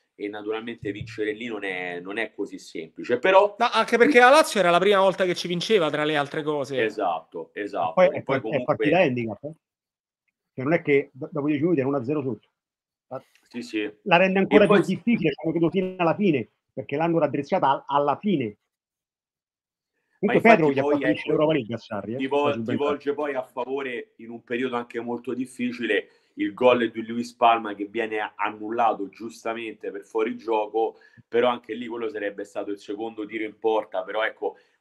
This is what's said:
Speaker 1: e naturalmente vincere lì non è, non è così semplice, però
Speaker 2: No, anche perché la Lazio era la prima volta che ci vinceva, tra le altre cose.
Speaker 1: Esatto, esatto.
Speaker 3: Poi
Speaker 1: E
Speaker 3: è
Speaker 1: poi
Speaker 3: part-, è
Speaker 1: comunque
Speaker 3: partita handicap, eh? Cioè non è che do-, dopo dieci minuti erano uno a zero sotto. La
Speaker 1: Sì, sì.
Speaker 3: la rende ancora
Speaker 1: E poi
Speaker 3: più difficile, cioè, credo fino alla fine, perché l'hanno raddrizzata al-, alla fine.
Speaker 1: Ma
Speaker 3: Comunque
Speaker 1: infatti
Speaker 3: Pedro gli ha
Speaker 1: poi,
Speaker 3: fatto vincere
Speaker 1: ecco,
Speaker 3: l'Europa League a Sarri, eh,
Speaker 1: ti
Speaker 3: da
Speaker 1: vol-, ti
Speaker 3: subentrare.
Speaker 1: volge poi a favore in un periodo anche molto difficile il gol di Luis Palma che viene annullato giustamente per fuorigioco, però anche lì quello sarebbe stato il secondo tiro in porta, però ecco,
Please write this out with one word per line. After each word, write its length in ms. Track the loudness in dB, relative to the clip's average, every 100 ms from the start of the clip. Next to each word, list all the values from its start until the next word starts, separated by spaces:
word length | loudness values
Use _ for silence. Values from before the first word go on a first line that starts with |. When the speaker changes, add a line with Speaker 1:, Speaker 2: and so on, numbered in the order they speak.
| _
Speaker 1:
e 140 | -12 -10
naturalmente 640 | -8 -8 -8 -8 -10 -10
vincere 400 | -10 -10 -6 -6
lì 140 | -6 -8
non 180 | -8
è, 360 | -8 -6 -8 -10
non 180 | -10 -8
è 140 | -8
così 240 | -8 -10 -12
semplice, 600 | -16 -14 -14 -12 -4 0
però 400 | 4 6 6 2
Speaker 2:
No, 100 | 0
anche 280 | 0 2 4
perché 200 | 6 8
la 120 | 8
Lazio 300 | 8 6 2
era 100 | 4
la 80 | 4
prima 220 | 6 6
volta 240 | 4 2 0
che 80 |
ci 120 | -2 -4
vinceva, 420 | -4 2 2 2
tra 140 | 0
le 120 | 0 0
altre 260 | -2 -4
cose. 340 | -4 -4 -2 0
Speaker 1:
Esatto, 680 | -2 0 -2 -2 -6 -14 -12
esatto. 380 | -8 -6 -4 -2
Speaker 3:
Poi 140 | 4 4
Speaker 1:
E 100 | 2
Speaker 3:
è 20 |
Speaker 1:
poi 180 | -4 -4
Speaker 3:
part-, 60 | -2
è 140 | -4
Speaker 1:
comunque 0 |
Speaker 3:
partita 360 | -2 -2 2 4
handicap, 420 | 2 0 -6 -8
eh? 100 | -14 -16 _ _ _ _ _ _ _ _ _
Cioè 100 | -8
non 100 | 0
è 80 | 0
che 280 | 2 2 0
do-, 160 | -6 -10
dopo 140 | -6 -2
dieci 160 | -2
minuti 180 | 0 0
erano 140 | 0 -2
uno 60 |
a 40 | -4
zero 160 | -4
sotto. 260 | -4 -8 _ _ _ _ _ _ _
La 160 | -16 -16 _ _
Speaker 1:
Sì, 140 | -16
sì. 280 | -8 -6 -6 -6
Speaker 3:
la 140 | 2 4
rende 220 | 4 2
ancora 260 | 4 6
Speaker 1:
E 20 | 6
poi 160 | 4
Speaker 3:
più 20 |
difficile, 480 | 2 -2 0 0 0
cioè, 180 | -2 -4
credo 200 | 0 0
fino 240 | 0 -2 0
alla 160 | 0
fine, 340 | 2 2 0 -2 _ _
perché 240 | -14 -8 -2
l'hanno 220 | 0 2
raddrizzata 500 | 0 -2 -2 2 2
al-, 140 | 2 0
alla 300 | 0 2 0
fine. 380 | 0 0 -2 -8 _ _ _ _ _ _ _ _ _ _ _ _ _ _ _ _
Speaker 1:
Ma 80 | 0
Speaker 3:
Comunque 80 | 4
Speaker 1:
infatti 300 | 6 6 6
Speaker 3:
Pedro 20 |
gli 60 | 2
ha 60 |
Speaker 1:
poi, 0 |
Speaker 3:
fatto 220 | 0 0 0
vincere 220 | -2 -2
Speaker 1:
ecco, 20 |
Speaker 3:
l'Europa 220 | 0 2
League 200 | 0 -2
a 40 | -8
Sarri, 360 | -8 -10 -8 -6
eh, 60 |
Speaker 1:
ti 40 | -2 0
Speaker 3:
da 100 | 0
Speaker 1:
vol-, 120 | 0
ti 120 | -2
Speaker 3:
subentrare. 0 |
Speaker 1:
volge 400 | -2 -2 -2 -4
poi 200 | -4 -4
a 80 | -6
favore 720 | -8 -8 -6 -6 -6 -8 -12 -16
in 140 | -16
un 120 | -16
periodo 340 | -8 -4 -2 -4
anche 240 | -6 -8
molto 340 | -6 -8 -6
difficile 760 | -6 -8 -6 -6 -4 -2 -2 -4 _ _
il 180 | -6 -6
gol 380 | 2 4 4 2
di 160 | -4 -8
Luis 280 | -8 -8
Palma 400 | 2 4 4 0
che 120 | -8 -8
viene 460 | -6 -6 -4 -6 -6
annullato 720 | -6 -6 -6 0 0 0 -6
giustamente 840 | -12 -16 -10 -8 -8 -8 -10 -10
per 140 | -12
fuorigioco, 920 | -6 -2 -2 -2 -2 -2 0 0 -2 -4 _ -20 _
però 220 | 0 2
anche 260 | 0 -6
lì 120 | -10 -10
quello 220 | -8 -8
sarebbe 340 | -6 -6 -6
stato 260 | -10 -10 -8
il 80 | -8
secondo 460 | -10 -8 -8 -10
tiro 200 | -10 -8
in 140 | -8 -4
porta, 440 | 0 0 -2 -6
però 180 | -6 -4
ecco, 340 | -4 -4 -8 -8 _ _